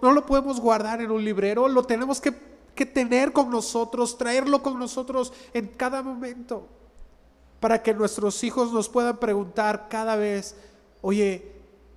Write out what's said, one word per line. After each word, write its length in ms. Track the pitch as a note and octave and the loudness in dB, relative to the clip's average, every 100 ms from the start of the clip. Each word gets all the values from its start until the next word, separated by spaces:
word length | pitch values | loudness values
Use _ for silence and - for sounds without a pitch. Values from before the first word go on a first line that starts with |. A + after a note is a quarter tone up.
no 100 | B3+ | 4
lo 140 | C#4+ - | 4 4
podemos 340 | C4+ C4+ B3 | 2 2 0
guardar 400 | A3+ A3 G#3+ A3+ | 2 2 0 -4
en 100 | A3+ | -2
un 140 | A3 | -2
librero, 440 | G#3+ G3 G3 A3 C4 | 0 0 0 2 2
lo 160 | B3+ | 4
tenemos 360 | B3 A#3 C4 C4+ | 2 0 -2 -2
que, 140 | C#4+ - - - - | -2 -4 -10 -20 -10
que 100 | - | -6
tener 480 | C4 C#4+ A#3+ B3 C#4 | -2 0 2 2 4
con 160 | C#4+ B3 | 2 2
nosotros, 680 | A#3 A#3 A#3 A3+ B3+ D3+ - | 0 -2 -4 -2 -2 -2 -2
traerlo 440 | A#3 B3+ C4+ C#4 | 0 0 2 2
con 160 | C#4 B3 | 0 -4
nosotros 540 | B3 B3+ B3+ C4 B3 - - | -6 -6 -4 -4 -4 -8 -8
en 140 | A#3+ G#3+ | -6 -6
cada 340 | - B3+ C4+ | -4 -4 -4
momento, 640 | C4 B3 B3 B3 A#3+ G#3+ - - - - - _ _ _ - - | -6 -8 -10 -12 -10 -10 -12 -20 -20 -20 -20 _ _ _ -20 -2
para 220 | A3+ A3+ | 0 2
que 120 | A3+ | 2
nuestros 500 | G#3 G#3 - G3+ - | 2 0 0 -2 0
hijos 280 | A#3 B3+ A#3 | -2 0 0
nos 180 | A3+ G#3 | 0 0
puedan 260 | B3 A#3+ A#3+ | 0 0 0
preguntar 680 | A3+ G3+ F#3 A3+ G#3+ G#3 - | 0 -2 -2 0 0 -2 -4
cada 280 | A3 A3+ G#3+ | -4 -2 0
vez, 380 | G#3 G3+ F#3+ - - - _ _ | 0 -4 -8 -16 -20 -20 _ _
"Oye, 500 | F#3+ G3+ G3+ F3+ - - - - - | -2 2 2 -2 -10 -20 -20 -20 -20